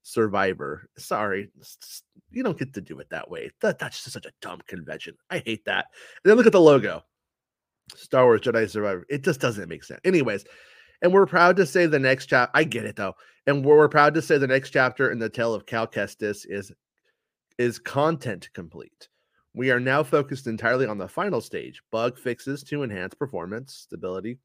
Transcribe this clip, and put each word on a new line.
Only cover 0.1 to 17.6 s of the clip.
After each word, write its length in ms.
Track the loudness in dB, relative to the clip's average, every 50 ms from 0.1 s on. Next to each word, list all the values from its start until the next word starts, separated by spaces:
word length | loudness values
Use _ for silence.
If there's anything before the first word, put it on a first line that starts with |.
| -4 -2 -2 -2 0 -2 -2 -2 -2 -6 -8 -12 -12 -14 -16 _ _
Sorry, 540 | -18 -12 -8 -6 -4 -4 -4 -4 -6 -8 -12 _ _
s-, 180 | -20 -20 -20 _
s-, 220 | -20 -20 -20 -20 -20 _ _ _ _ _
you 140 | -10 -6 -6
don't 140 | -4 -4 -6
get 180 | -8 -10 -10
to 60 | -14
do 180 | -14 -14 -16 -18
it 100 | -16 -12
that 220 | -12 -12 -12 -12
way. 180 | -14 -14 -14 -14 -12 _
That, 180 | -4 -4 -4 -4
that's 240 | -8 -12 -12 -14 -16
just 100 | -14 -16
such 140 | -16 -18 -18
a 40 | -20 -18 -16
dumb 180 | -16 -16 -16 -16 -16
convention. 480 | -16 -16 -14 -14 -14 -14 -14 -18 -20 _ _ -10
I 80 | -10 -10
hate 260 | -8 -8 -8 -8 -6
that. 220 | -6 -4 -4 -4 -6 _ -20 -20 -20 -12 -2 4
And 60 | 4
then 80 | 6 8
look 80 | 8
at 60 | 6
the 100 | 8 8
logo. 420 | 10 10 8 8 4 0 -6 -8 -12 _ _ _ _ _ _ _ _ _ _ _ _ _ _ _ _ -20 -20
Star 300 | -20 -10 -2 2 6 6
Wars 160 | 8 6 6
Jedi 280 | 4 0 0 0 0 -2
Survivor. 380 | -2 -4 -4 -4 -4 -6 -6 -8
It 140 | -8 -4 -2
just 180 | -2 -2 0
doesn't 280 | -2 -4 -4 -4 -10 -12
make 140 | -12 -14 -16
sense. 180 | -16 -14 -8 -2
Anyways, 420 | 0 2 2 2 0 -2 -6 -8 -12 -20 -20 -20 -20 -20 -20 _ _ _ -2
and 100 | 0 0
we're 140 | 2 2 0
proud 300 | 2 4 4 6 6 6
to 100 | 4 2
say 220 | 0 2 2 2 4
the 100 | 2 2
next 300 | 2 2 0 0 0 0
chap-, 240 | 0 2 2 2 2
I 100 | 2 2
get 220 | 2 0 -6 -8
it, 100 | -8 -8
though. 200 | -6 -8 -8 -8 _ _ _ _ _ -2 -2
And 180 | 0 2 4
we're, 100 | 6 8
we're 140 | 8 8 6
proud 240 | 6 6 4 4 4
to 80 | 2
say 160 | 0 2 2 2
the 80 | 2
next 240 | 2 0 0 0 0
chapter 420 | 0 2 2 0 0 0 -2 -2
in 60 | -2 -2
the 120 | -6 -6
tale 260 | -4 -4 -4 -2 -4
of 100 | -4 -6
Cal 220 | -6 -4 -4 -4 -4
Kestis 580 | -4 -6 -6 -6 -8 -6 -6 -6 -6 -6 -10 -10
is, 240 | -10 -10 -10 -12 -18 _ _ _ _ _ _ _ _ _ _ _ _ _ _ _ _
is 220 | -2